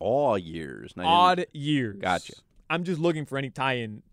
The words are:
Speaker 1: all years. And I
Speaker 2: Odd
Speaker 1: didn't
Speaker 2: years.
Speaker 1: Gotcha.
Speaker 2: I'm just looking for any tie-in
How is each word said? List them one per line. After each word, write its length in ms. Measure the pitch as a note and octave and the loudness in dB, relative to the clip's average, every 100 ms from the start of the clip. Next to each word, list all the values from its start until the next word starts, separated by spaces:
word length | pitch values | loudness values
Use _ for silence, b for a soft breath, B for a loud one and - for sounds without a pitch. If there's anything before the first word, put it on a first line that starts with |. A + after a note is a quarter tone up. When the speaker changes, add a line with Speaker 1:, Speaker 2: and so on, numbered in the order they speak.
Speaker 1:
all 360 | F#2 C3 C#3+ G#2 | 0 2 2 2
years. 560 | E2 E2 D2 G#1+ - - | -2 -8 -8 -10 -14 -4
And 100 | D#3 | 2
I 20 | |
Speaker 2:
Odd 260 | F3 F3+ F3+ | 6 6 4
Speaker 1:
didn't 160 | - | -2
Speaker 2:
years. 420 | D3+ C#3+ D3 A#2 G2 | -6 0 0 0 -2
Speaker 1:
Gotcha. 320 | F#2 F2 - - _ _ - | 0 0 -2 -20 _ _ -4
Speaker 2:
I'm 140 | E3 | -4
just 180 | F3+ D#3+ | -2 0
looking 240 | E3+ D#3 | 2 0
for 140 | C#3+ C#3 | -4 -6
any 120 | C3+ | -6
tie-in 520 | - C3+ B2+ A2 G#2+ _ | -2 -2 0 -4 -10 _